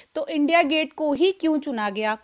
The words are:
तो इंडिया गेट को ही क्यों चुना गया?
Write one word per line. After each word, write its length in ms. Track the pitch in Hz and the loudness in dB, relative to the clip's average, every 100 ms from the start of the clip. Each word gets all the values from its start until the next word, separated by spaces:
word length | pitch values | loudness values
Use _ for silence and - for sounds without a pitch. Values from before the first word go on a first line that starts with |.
| - | -12
तो 120 | 320 285 | -8 -4
इंडिया 360 | 320 294 339 | 0 2 4
गेट 300 | 285 311 311 | 4 2 -2
को 200 | - 302 | -2 -2
ही 200 | 269 370 | 2 0
क्यों 260 | 381 320 302 | 2 0 0
चुना 320 | 302 233 208 | -2 -4 -4
गया? 280 | 202 214 220 | -2 -4 -4